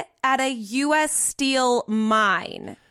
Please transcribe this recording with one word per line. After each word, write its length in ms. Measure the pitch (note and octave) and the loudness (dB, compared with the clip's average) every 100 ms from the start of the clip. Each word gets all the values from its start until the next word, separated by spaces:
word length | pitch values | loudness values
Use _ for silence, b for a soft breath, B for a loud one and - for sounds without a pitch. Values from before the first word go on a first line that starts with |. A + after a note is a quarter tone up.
| - _ | -4 _
at 160 | C4 C4 | 0 2
a 100 | C4 | 0
U 440 | A#3+ G3 B3+ C#4+ | -4 -4 -2 2
S 180 | D4+ D4+ | 2 2
Steel 720 | - - - C4+ C4 B3 B3 - | 0 -2 -2 0 2 2 2 0
mine. 920 | A3 A3 A3 G#3 F3 - - G3+ - _ | 0 2 2 2 0 -4 -10 -14 -16 _